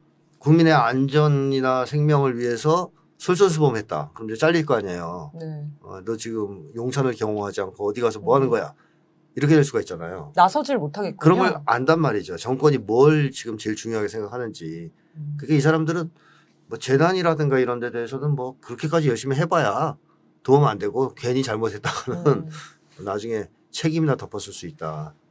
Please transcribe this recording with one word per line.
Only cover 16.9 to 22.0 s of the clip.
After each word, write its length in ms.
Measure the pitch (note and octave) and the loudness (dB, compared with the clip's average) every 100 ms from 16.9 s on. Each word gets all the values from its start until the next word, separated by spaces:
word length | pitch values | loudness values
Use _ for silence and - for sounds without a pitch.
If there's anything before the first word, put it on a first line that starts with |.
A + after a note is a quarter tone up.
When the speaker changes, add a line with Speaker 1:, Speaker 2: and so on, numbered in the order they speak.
| C3+ E3 F#3 E3+ D#3 D3 C3 | 2 4 2 0 2 2 2
Speaker 1:
이런 220 | B2 B2 | 2 -2
데 100 | A#2+ | -4
대해서는 440 | A#2 A#2 C3 D3 C3+ | -6 -6 -4 -2 -2
뭐 200 | B2+ C3 | -4 -12
그렇게까지 480 | - A#2+ D#3 E3 D3+ | -14 -8 -2 0 2
열심히 280 | A2+ C3 C3+ | 0 0 0
해봐야 600 | E3+ F3 A2+ G#2 D3 C#3+ _ _ _ _ | 2 2 2 0 -2 -6 _ _ _ _
도움 200 | - C#3 | 4 6
안 140 | C3+ G#2 | 6 0
되고 360 | G2+ A2+ C3 | -4 -2 -4
괜히 280 | - A#2+ B2+ | -4 -2 -2
잘못했다가는 840 | B2+ A2 A2+ G#2 - - | -2 -2 -4 -4 -8 -8